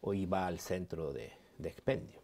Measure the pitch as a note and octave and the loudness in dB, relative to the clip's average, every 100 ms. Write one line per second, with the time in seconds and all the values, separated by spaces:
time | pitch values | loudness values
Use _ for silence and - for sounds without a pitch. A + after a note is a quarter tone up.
0 | - G2+ F#2 F#2+ F#2 F2 - F#2 F2+ D#2+ | 2 2 4 4 2 0 -2 -2 -2 -2
1 | D#2 C2+ - - - - E2 - - C3 | -2 -4 -8 -12 -20 -8 -6 -2 2 2
2 | E2 - | 0 -14